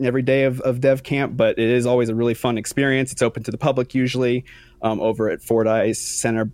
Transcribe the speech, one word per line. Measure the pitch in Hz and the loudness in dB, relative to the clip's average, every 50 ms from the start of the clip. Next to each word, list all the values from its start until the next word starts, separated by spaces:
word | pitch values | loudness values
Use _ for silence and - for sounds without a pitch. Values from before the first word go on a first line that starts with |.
every | 135 123 123 135 | -2 0 0 0
day | 127 127 131 135 135 | 2 2 2 2 2
of, | 135 127 127 | 2 0 -2
of | - 131 123 123 | -2 -2 -2 2
dev | 127 139 135 135 - | 2 2 2 2 0
camp, | - 143 139 139 - - | -4 -2 -2 -2 -2 0
but | 123 113 110 - - | 2 2 2 2 2
it | 113 113 | 2 2
is | 123 123 120 | 2 2 2
always | 123 123 123 120 113 | 2 2 2 2 2
a | 110 | 0
really | 113 120 120 113 | 0 0 0 0
fun | - - 123 120 110 | 0 0 -2 -2 -2
experience. | 107 - - - 139 139 135 131 135 127 | -4 -4 -2 0 0 2 2 0 -2 -2
It's | - - 127 | -2 0 0
open | 120 - - 113 | 0 0 -4 -8
to | - | -8
the | 117 117 | -6 -2
public | - 151 135 131 123 - - | 0 0 0 0 -2 -2 0
usually, | 131 127 127 127 127 127 123 120 127 127 - - - - - - - - | -2 0 0 0 0 0 0 0 -2 -4 -8 -18 -20 -20 -20 -12 -6 -4
um, | 113 110 98 | -2 -2 0
over | - 110 110 107 110 107 | 0 -2 0 0 -2 -2
at | 90 - | -2 -4
Fordyce | - - 113 113 110 110 110 113 98 107 107 - | -2 0 2 2 2 2 2 2 2 0 0 -2
Center | - - - - - 127 113 110 110 110 | -6 -8 -6 -4 -2 -2 0 0 -2 -4